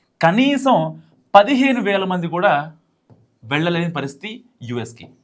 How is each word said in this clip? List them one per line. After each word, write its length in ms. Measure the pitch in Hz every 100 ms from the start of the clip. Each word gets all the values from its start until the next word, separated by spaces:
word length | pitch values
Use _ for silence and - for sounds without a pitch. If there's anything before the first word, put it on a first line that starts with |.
| _ _ 160
కనీసం 520 | 202 269 277 262 208 160 156 - _ _ 202
పదిహేను 460 | 202 269 269 247
వేల 220 | 202 196
మంది 240 | 185 180 170 170
కూడా 180 | 196 147 156 - _ _ _ _ _ _ 110
వెళ్ళలేని 400 | 143 170 170 170
పరిస్థితి 500 | 165 135 - 214 233 - _ 113
యూఎస్కి. 380 | 120 107 113 80 _